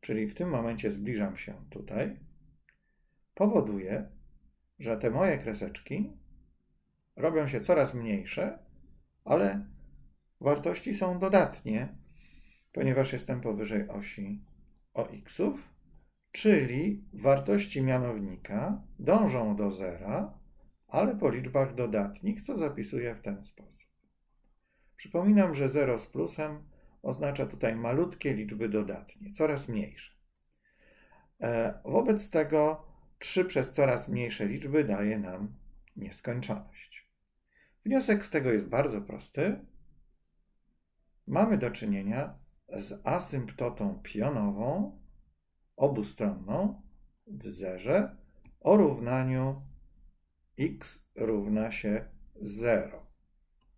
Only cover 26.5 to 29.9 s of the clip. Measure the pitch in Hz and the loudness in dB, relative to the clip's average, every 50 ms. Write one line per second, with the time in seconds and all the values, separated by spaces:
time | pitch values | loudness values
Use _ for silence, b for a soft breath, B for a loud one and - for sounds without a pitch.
26.5 | 151 147 - b b b b b b b - 135 127 127 147 143 139 139 131 131 | -6 -10 -14 b b b b b b b -6 -6 -4 -2 -2 -2 -2 -2 -4 -6
27.5 | - - - 117 113 113 117 117 127 147 175 175 - - - 143 123 104 107 104 | -4 0 0 0 0 0 0 0 2 2 0 0 -2 -4 -2 -2 -2 -2 -4 -6
28.5 | 110 104 117 110 104 110 104 101 98 - - - - - - - - - 156 151 | -6 -4 -4 0 0 0 0 0 -4 -8 -10 -16 -20 -18 -16 -16 -2 0 0 0
29.5 | 147 135 - - 117 104 101 - | 0 -2 -4 -4 -4 -4 -4 -6